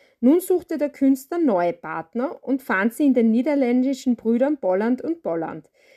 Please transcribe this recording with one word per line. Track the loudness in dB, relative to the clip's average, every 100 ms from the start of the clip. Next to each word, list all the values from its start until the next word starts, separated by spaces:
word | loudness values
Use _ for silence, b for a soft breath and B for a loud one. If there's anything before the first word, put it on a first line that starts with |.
| b b
Nun | 2 2
suchte | 2 -2 -2 -4
der | -4
Künstler | 0 2 2 -2 -2
neue | 2 2 0
Partner | -4 -8 -10 -8 -6 -6 -6
und | -6 -4
fand | -2 0 0
sie | 0 2
in |
den | 4 4
niederländischen | 2 2 0 2 2 0 -2 -2 -2
Brüdern | 0 0 0 0
Bolland | -2 0 0 -2
und | -4 -6
Bolland, | -6 -6 -6 -10 -18 b b